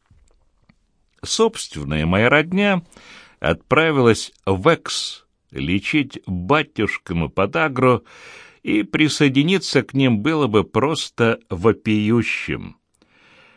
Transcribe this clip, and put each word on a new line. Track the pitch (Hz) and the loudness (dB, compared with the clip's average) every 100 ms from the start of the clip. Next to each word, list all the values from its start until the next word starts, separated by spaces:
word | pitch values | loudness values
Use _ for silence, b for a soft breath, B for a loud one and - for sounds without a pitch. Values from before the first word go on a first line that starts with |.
| _ _ _ _ _ _ _ _ _ _ _ _ | _ _ _ _ _ _ _ _ _ _ _ _
Собственная | - - 220 220 - - 71 76 80 | -6 0 0 -2 -10 -10 -4 -2 0
моя | 95 117 | 2 4
родня | 147 160 185 208 185 - B B B B B | 2 0 0 0 0 -4 B B B B B
отправилась | 73 85 _ 139 160 143 120 107 - - - | -2 -2 _ 2 2 4 4 4 -2 -10 -4
в | 98 123 | 0 2
Экс | 165 - - - - _ _ _ | 0 -2 -8 -8 -12 _ _ _
лечить | 67 71 95 - 151 139 - - | -6 -2 -2 -2 -2 -2 -8 -10
батюшкину | 90 90 151 147 - 101 - - 85 76 | -8 0 0 -2 -4 -4 -4 -6 -4 -2
подагру, | - 101 170 156 123 127 120 B B B B B B | -2 -2 -2 -2 0 2 2 B B B B B B
и | - 107 | -4 -2
присоединиться | 104 160 151 - 143 131 156 190 - 139 | -2 0 0 2 2 2 2 0 0 -2
к | 117 | -2
ним | 135 131 110 | 0 2 2
было | 127 160 131 | 0 0 2
бы | 104 | 2
просто | 85 110 135 156 - - 113 117 _ | 0 0 -2 -2 -6 -2 0 0 _
вопиющим. | 90 107 - - 107 107 117 107 - - 65 - - _ _ b b b b b | -2 0 0 0 -2 2 0 0 -6 -6 -8 -10 -20 _ _ b b b b b